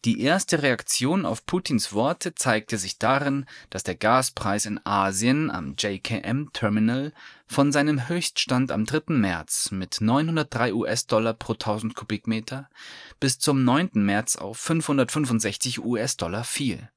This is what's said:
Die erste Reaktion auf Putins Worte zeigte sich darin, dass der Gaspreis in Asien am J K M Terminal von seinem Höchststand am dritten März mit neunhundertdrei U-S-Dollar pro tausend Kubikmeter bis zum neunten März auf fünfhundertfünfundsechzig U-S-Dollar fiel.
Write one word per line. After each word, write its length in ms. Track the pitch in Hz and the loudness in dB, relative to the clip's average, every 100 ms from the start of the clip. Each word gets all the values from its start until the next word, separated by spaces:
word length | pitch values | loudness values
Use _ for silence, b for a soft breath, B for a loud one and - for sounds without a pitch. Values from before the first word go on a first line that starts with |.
| - | 0
Die 160 | - | 2
erste 400 | 123 185 - 165 | 2 2 2 2
Reaktion 640 | 139 117 - - 127 190 - | 2 0 0 0 0 0 -2
auf 200 | 110 - | -4 -2
Putins 460 | 180 - 117 - | -2 0 0 0
Worte 420 | 101 127 170 180 | 0 0 0 -6
zeigte 440 | - 131 110 107 110 | -2 0 0 0 -6
sich 200 | 95 - | -4 -2
darin, 480 | 113 135 139 139 135 B B | 2 2 2 -2 -4 B B
dass 140 | 95 | -8
der 120 | - 90 | -6 0
Gaspreis 680 | 107 127 131 - 101 104 104 | 4 4 2 -2 -2 -2 -2
in 140 | 104 - | -6 0
Asien 680 | 101 98 95 117 139 156 | 2 2 2 2 2 0
am 240 | - 71 69 | -4 -8 -4
J 240 | 107 95 | -4 -4
K 140 | - 113 | -4 -6
M 340 | - 127 147 | -2 -4 -4
Terminal 580 | - 110 107 110 123 143 B B B B | -2 0 2 2 2 -4 B B B B
von 280 | - 139 | 2 4
seinem 340 | 143 147 147 123 | 4 2 2 0
Höchststand 640 | 175 165 - - 127 131 | -2 -2 -4 0 0 2
am 140 | 101 110 | 0 0
dritten 340 | 151 - 151 | -2 0 2
März 520 | 101 85 76 - - | 2 0 -2 -2 -2
mit 280 | 98 92 - | -4 -6 0
neunhundertdrei 760 | 107 127 160 160 147 - 120 | 2 2 2 0 -2 -2 0
U-S-Dollar 600 | 104 107 117 - 110 113 | 0 0 -2 2 2 2
pro 220 | 113 - 113 | -2 -4 -4
tausend 380 | - 107 110 | -2 -2 -2
Kubikmeter 760 | - 107 107 - 110 110 131 139 B B B B B | -8 -6 -6 -2 -4 -4 -12 -14 B B B B B
bis 180 | 139 - | -2 0
zum 280 | - 135 127 | 2 4 4
neunten 400 | 131 185 110 101 | 4 2 2 2
März 320 | 101 113 - | 2 0 -4
auf 200 | 101 110 | -4 -8
fünfhundertfünfundsechzig 1200 | - 165 156 143 123 156 139 113 107 95 131 120 | -2 -2 2 2 2 0 0 2 0 -2 -4 -4
U-S-Dollar 600 | 110 117 123 - 82 101 117 | -2 -2 -2 -2 -4 -4 -4
fiel. 440 | - 139 95 - | -2 -2 -4 -8